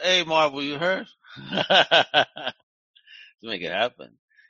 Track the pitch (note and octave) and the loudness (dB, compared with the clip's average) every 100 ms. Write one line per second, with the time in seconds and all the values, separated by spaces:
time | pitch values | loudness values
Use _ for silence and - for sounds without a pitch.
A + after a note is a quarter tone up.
0 | E3 F#3 E3 D#3+ D3+ C#3 C#3+ C#3+ F3 F#3+ | 0 0 2 2 2 0 -6 -4 -2 -4
1 | - _ _ - C3+ F#3+ - F#3 C#3+ E3 | -6 _ _ -20 -8 -4 2 2 4 4
2 | - D3 C#3+ - C3+ - _ _ _ _ | 4 0 0 -4 -12 -12 _ _ _ _
3 | _ - - _ A2 G2+ E2+ F2+ B2 - | _ -20 -20 _ -10 -8 -6 -4 -4 -6
4 | B1 _ _ _ _ | -20 _ _ _ _